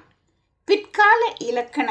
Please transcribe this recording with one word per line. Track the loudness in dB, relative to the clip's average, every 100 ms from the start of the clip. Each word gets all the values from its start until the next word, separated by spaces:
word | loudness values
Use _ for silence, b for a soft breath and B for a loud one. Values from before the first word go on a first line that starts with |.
| _ _ _ _ _ _ -2
பிற்கால | -2 -2 0 4 4 0 -4
இலக்கண | -6 -6 -6 -6 -6